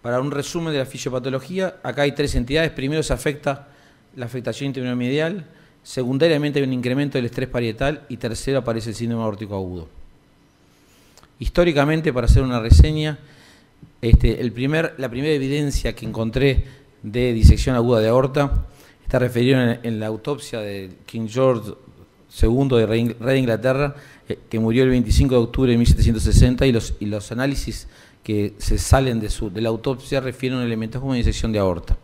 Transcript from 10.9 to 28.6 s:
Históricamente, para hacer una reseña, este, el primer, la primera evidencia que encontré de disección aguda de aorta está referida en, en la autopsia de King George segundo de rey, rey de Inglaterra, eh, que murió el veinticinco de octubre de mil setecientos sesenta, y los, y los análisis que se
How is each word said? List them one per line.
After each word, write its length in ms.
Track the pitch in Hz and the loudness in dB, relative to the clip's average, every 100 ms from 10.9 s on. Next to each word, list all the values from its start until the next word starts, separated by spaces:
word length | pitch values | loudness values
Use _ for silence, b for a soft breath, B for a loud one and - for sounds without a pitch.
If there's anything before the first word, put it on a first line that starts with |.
| b b b b _ | b b b b _
Históricamente, 760 | 120 - 175 147 143 160 156 | -4 2 2 4 2 2 0
para 140 | 123 117 | 0 4
hacer 160 | - | 4
una 180 | 135 123 | 4 -2
reseña, 580 | 113 - 151 156 156 143 B B B B B _ - _ | 4 8 8 4 -4 -6 B B B B B _ -20 _
este, 400 | 117 - 120 113 | 4 6 6 0
el 120 | 123 | -4
primer, 420 | 107 135 156 165 - | -4 -2 0 -2 -4
la 100 | 131 | -8
primera 260 | 120 147 | -4 -2
evidencia 580 | 151 135 143 143 139 120 | 0 0 -2 -2 -2 -4
que 140 | 110 113 | -6 -8
encontré 580 | 107 113 110 139 127 B B B _ | -4 -4 0 2 2 B B B _
de 300 | 107 113 123 | -8 -2 0
disección 420 | 113 110 151 - | 6 8 8 4
aguda 260 | 127 120 120 | 0 2 2
de 80 | 110 | 4
aorta 580 | 120 135 139 139 - - B B B | 2 2 0 0 -2 -4 B B B
está 160 | B 131 | B 0
referida 560 | 123 120 123 135 120 | 0 0 2 4 2
en, 60 | 117 | -2
en 180 | 117 110 | -4 -6
la 60 | 110 | -6
autopsia 540 | 110 127 143 - 120 | -6 -6 -8 -8 -10
de 320 | 104 101 95 92 | -8 -10 -12 -18
King 220 | - 117 113 | -14 -10 -6
George 440 | 113 131 120 104 - - - - _ _ | 0 2 2 -4 -14 -18 -20 -20 _ _
segundo 480 | - 110 120 139 123 | 0 2 4 2 2
de 100 | 110 | 2
rey, 300 | 113 120 110 | 2 0 -2
rey 160 | 117 | 0
de 40 | 135 | 0
Inglaterra, 540 | 127 110 123 131 143 139 B B _ | 2 0 0 0 -2 -4 B B _
eh, 100 | - - | -10 -6
que 120 | 113 | -2
murió 240 | 110 117 | 2 4
el 60 | 131 | 4
veinticinco 440 | 127 110 - 139 | 4 2 4 4
de 60 | 123 | 4
octubre 320 | 117 - 131 | 2 2 2
de 60 | 117 | 4
mil 80 | 120 | 6
setecientos 360 | - - 113 | 6 4 2
sesenta, 420 | 117 107 120 127 | 4 6 6 6
y 60 | 139 | 2
los, 240 | 117 - - | 2 0 -6
y 60 | 104 | -6
los 260 | 104 101 | -6 -8
análisis 560 | 113 135 139 - 107 - B B B | -6 -4 -4 -6 -10 -14 B B B
que 320 | - 107 101 | -4 -2 -2
se 200 | - | -4